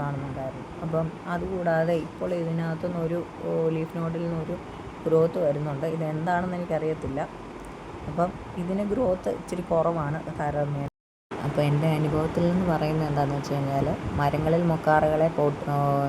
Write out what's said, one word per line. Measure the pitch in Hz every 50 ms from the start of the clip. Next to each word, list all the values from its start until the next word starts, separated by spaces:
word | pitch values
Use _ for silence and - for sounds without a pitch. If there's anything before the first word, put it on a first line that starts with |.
കാണുന്നുണ്ടായിരുന്നു. | 143 143 143 139 139 139 135 135 135 131 127 127 127 - - - 170
അപ്പം | 165 160 160 165 160 - - - 180 175
അതുകൂടാതെ | 175 175 185 190 180 175 170 165 160 165 165 170 160 156
ഇപ്പോൾ | 160 - - 185 180 180 175
ഇതിനകത്തുനിന്നൊരു, | 165 165 165 165 165 165 160 160 - 180 175 170 165 160 170 170 160 - - - 165
ഓ, | 165 170 165 160 160 160
ലീഫ് | 160 160 160 - 170
നോഡിൽ | 165 165 165 165 170
നിന്നൊരു | 170 165 160 156 165 175 175 - - - - - - - - -
ഗ്രോത്ത് | 165 160 160 165 170 170 180 170
വരുന്നുണ്ട്. | 147 143 147 151 151 143 135 147 165 156
ഇതെന്താണെന്ന് | 165 160 156 156 156 160 180 180 175 185 180 180 175
എനിക്കറിയത്തില്ല. | 175 170 165 151 156 156 160 - - 135 135 143 160 - - - - - - - - - - - - - - - - -
അപ്പം | 151 170 175 180 - - - - - 190 175
ഇതിന് | 180 190 196 208 202
ഗ്രോത്ത് | 202 254 254 185 185 185 - 202 165 160
ഇച്ചിരി | 170 - 175 180 180 -
കുറവാണ് | 175 165 160 170 170 165 147 143 151 160 - 156 160 160
താരതമ്യേന. | 151 147 147 147 147 147 143 139 139 139 - _ _ _ _ _ _ - - - -
അപ്പോൾ | 143 - - 147 147
എൻ്റെ | 147 147 156 160 156
അനുഭവത്തിൽ | 151 156 147 147 156 156 160 - 170 170 175
നിന്ന് | 175 185 190 175
പറയുന്നത് | 160 151 156 151 156 160 156 151
എന്താണെന്ന് | 147 143 143 139 143 143
വെച്ച് | 139 - 143
കഴിഞ്ഞാൽ | 143 139 135 139 139 135 143 175 - - - - 143
മരങ്ങളിൽ | 143 143 147 147 156 156 165 170 175 170
മൊക്കാറുകളെ | 160 160 - 156 156 151 151 156 156 151 160 165 160
പോട്ട്, | - 147 147 147 - - 143 143
ആ, | 143 143 143 139 139 139